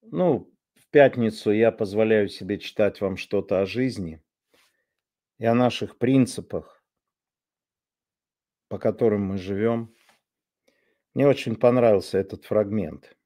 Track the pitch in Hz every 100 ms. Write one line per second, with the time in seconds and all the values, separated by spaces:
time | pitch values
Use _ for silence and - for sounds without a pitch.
0 | 226 156 180 123 - _ _ _ _ 147
1 | 135 127 113 110 - 104 113 113 107 101
2 | 110 110 98 - 95 98 - - 104 -
3 | 98 95 - 101 - 95 98 104 131 104
4 | 87 80 _ _ _ _ _ _ _ _
5 | _ _ _ _ 113 117 123 - 107 -
6 | 123 135 120 - 95 90 - _ _ _
7 | _ _ _ _ _ _ _ _ _ _
8 | _ _ _ _ _ _ _ 101 - 107
9 | 120 104 98 98 92 98 110 117 113 _
10 | _ _ _ _ _ _ _ _ _ _
11 | _ - 139 131 - 110 123 123 120 101
12 | - 117 95 101 - 104 104 107 85 71
13 | _ _